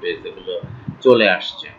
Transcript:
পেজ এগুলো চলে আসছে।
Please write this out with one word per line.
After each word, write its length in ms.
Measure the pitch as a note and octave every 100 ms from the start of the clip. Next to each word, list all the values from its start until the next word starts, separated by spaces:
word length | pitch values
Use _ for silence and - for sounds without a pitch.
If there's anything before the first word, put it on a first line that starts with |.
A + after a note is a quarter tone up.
পেজ 240 | F2 E2 F2+
এগুলো 360 | F#2+ F#2 F2 - - - -
চলে 280 | C3 A#2 G#2
আসছে। 380 | F2+ - - -